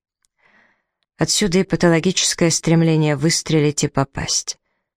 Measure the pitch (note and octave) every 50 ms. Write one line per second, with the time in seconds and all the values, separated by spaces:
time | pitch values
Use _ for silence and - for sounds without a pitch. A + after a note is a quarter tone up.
0 | _ _ _ _ _ _ _ _ _ _ _ _ _ _ _ _ _ _ _ _
1 | _ _ _ - - - - - G#3+ G3+ E3 F#3+ F#3 - - E3 - F3 E3 E3
2 | D3+ F#3 F#3 - - - - - F3 E3 D#3+ - - E3 E3 E3 E3 E3 D#3+ D#3
3 | D#3 D3+ D3 C3+ C#3 E3+ E3+ - - - D#3 D#3+ D3 D3+ D3 - - C#3+ - -
4 | C3+ - - - C#3+ - - - - - - _ _ _ _ _ _ _ _